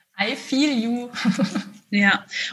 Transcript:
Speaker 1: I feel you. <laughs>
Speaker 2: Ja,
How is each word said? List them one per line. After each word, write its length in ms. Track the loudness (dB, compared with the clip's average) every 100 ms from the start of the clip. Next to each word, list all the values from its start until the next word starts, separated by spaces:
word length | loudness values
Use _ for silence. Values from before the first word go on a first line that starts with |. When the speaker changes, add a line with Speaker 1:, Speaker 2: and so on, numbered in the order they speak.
| _ -4
Speaker 1:
I 180 | -4 -4
feel 340 | -2 2 2
you. 400 | 2 0 -2 -6
<laughs> 60 | -2 0 2 0 -2 -8 -14 _
Speaker 2:
Ja, 380 | 2 4 2 -2 -8 -8